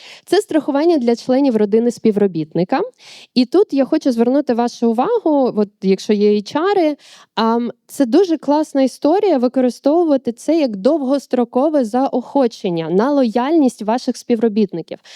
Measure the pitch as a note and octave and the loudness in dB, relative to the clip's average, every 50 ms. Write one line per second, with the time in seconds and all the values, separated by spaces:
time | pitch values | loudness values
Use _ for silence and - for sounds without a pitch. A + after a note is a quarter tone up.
0 | - - - - _ - F4 G#4+ - - - D#4 - D#4 C4+ C#4 D#4+ F4 E4+ C#4+ | -20 -20 -20 -20 _ -2 -2 -2 0 0 -2 -2 -2 0 -2 0 2 2 2 2
1 | A#3+ A#3 A#3 A3+ - - B3+ C4+ C#4+ C4+ A3 G#3 G#3+ G3+ G#3 A3+ A#3+ A#3+ - - | 2 0 -2 -2 0 -2 0 2 2 2 2 2 0 2 2 2 0 0 -2 0
2 | - A3 G3 G3+ G3+ G3 E3 D#3+ D3+ D#3 - E3 F3+ - C4 D4+ A4 B4+ _ _ | 0 0 2 2 0 0 0 -4 -8 -4 -2 -4 -2 -2 -2 -4 -4 -6 _ _
3 | - - - - - _ - A#3+ B3+ - - F4+ G#4+ - D4+ C4+ C4 - D#4+ D4+ | -20 -20 -20 -20 -20 _ -2 -2 -2 2 2 0 2 2 0 -2 0 0 0 -2
4 | - C#4+ A#3 A3+ A3+ A#3+ C4 D4 C#4+ - A#3 A3+ A#3+ A#3+ - - A#3+ A#3 A3 A#3 | 0 -2 0 0 0 2 2 0 0 0 -2 -2 -2 -4 -4 -2 -2 -2 0 0
5 | C#4 G#4 A#4+ A4 - E4 D4 C#4 B3+ A3 - G#3 G#3 G3+ _ - - F#3+ F#3+ F#3+ | 0 0 -2 -2 0 0 0 2 0 0 0 -2 -4 -4 _ -6 0 0 0 0
6 | - - G#3 G3+ G#3 G#3 G#3 G#3 G3 - - D4 E4+ G4+ G#4 G4 D#4+ D4+ C#4+ - | 0 -2 0 2 2 2 2 0 -2 -4 -6 -2 -2 0 0 2 0 0 -2 -4
7 | _ - - - - _ - G3+ A3+ A3+ A#3 A#3+ A#3+ A3+ - _ _ _ - - | _ -20 -20 -20 -20 _ -6 -2 -2 0 0 0 -2 -4 -8 _ _ _ -4 -2
8 | C#4 A3+ A3+ F4 G4+ E4+ D#4+ - - C#4 D4 D#4 D4+ - - C4+ C4+ B3 - - | -2 2 4 2 2 2 0 -4 -2 0 0 0 0 -2 0 0 0 0 -2 -2
9 | - D4 E4+ G#4 G#4+ F#4+ D#4 B3 A#3 B3+ - C4 B3+ B3 - - - C#4 D4+ F4 | 0 0 2 2 2 2 2 2 0 0 0 0 0 0 -2 -2 -2 0 2 2
10 | F4 D#4 C#4 C4 - A#3+ A3+ - - - D#4+ E4+ C#4+ A#3+ G#3 F#3+ F#3+ C4 D#4+ D#4 | 2 2 0 0 -2 -6 -8 -6 -4 -2 0 0 0 -2 -2 -2 0 0 0 0
11 | C4+ B3 C#4+ C#4 - - - B3+ A#3 A#3 - B3 C#4 E4 D4+ C#4+ B3 G3+ A3 B3 | 0 -2 -2 -4 -4 -4 -2 -2 -2 -2 -2 -2 0 0 0 0 -2 0 -2 -2
12 | C4+ C#4 - B3+ A#3+ - - C#4+ B3+ A#3 - - - F#3+ E3+ E3 D#3+ D#3 F3 F#3+ | -2 0 -2 -4 -6 -2 0 0 0 0 -2 -4 -6 -4 -4 -4 -4 0 0 0
13 | A3+ C#4+ D4 C#4 B3+ A3+ G3 A#3+ B3 D4 E4+ E4 C#4 A#3+ - - G#3+ G#3 A3+ B3+ | 2 2 2 2 0 2 0 -2 -2 0 2 2 2 2 0 -4 -4 -4 -4 -2
14 | - C4 - - - - A#3+ G#3+ A#3 A3+ G3+ A3 G#3 - - E3 - - - - | -2 -6 -8 -8 -2 -2 0 0 0 0 2 0 -2 -2 -2 -10 -10 -10 -16 -18
15 | _ - - | _ -20 -20